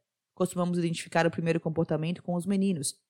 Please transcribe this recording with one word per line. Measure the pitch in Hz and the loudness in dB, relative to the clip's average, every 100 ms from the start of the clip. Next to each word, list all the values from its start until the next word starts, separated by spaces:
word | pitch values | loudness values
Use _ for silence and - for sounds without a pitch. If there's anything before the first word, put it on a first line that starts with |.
| _ _ _ | _ _ _
Costumamos | - 185 175 175 175 | -2 -2 0 0 2
identificar | 170 165 - 165 165 | 0 -2 0 2 2
o | |
primeiro | - 165 165 | 2 0 0
comportamento | 165 160 165 156 160 175 | 0 -2 0 0 -2 -4
com | - | -4
os | 175 180 | -4 0
meninos | 196 196 160 143 - | 0 2 0 -4 -8